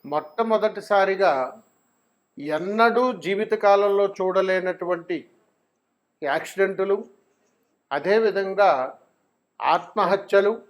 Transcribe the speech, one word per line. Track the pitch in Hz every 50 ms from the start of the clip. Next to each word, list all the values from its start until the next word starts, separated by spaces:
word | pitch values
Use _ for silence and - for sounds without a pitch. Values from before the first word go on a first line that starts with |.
| _ 139
మొట్టమొదటిసారిగా | 143 151 151 - - - 226 226 220 208 202 220 214 208 - - 202 196 196 196 196 190 196 175 143 - 160 - - - _ _ _ _ _ _ _ _ _ _ _ _ _ _ _ - 143 151 151
ఎన్నడూ | 156 175 190 208 220 226 233 214 240 254 254 233 180 143
జీవితకాలంలో | 175 196 202 214 220 220 220 - 202 202 196 202 202 196 196 202 196 196
చూడలేనటువంటి | - 185 185 185 190 190 190 185 185 180 185 175 - 180 170 180 170 170 - 175 147 - _ _ _ _ _ _ _ _ _ _ _ _ _ _ _ _ _ _ _ 156 139
యాక్సిడెంటులు, | 143 156 156 - - 190 196 190 190 190 190 196 196 220 226 - _ _ _ _ _ _ _ _ _ _ _ _ _ _ _ _ 139
అదేవిధంగా | 143 143 180 208 226 226 208 185 196 196 190 190 190 202 185 151 131 127 - - _ _ _ _ _ _ _ _ _ _ _ _ - 113 135 160
ఆత్మహత్యలు | 180 175 - - 214 196 175 196 190 196 - - 202 196 208 226 226 -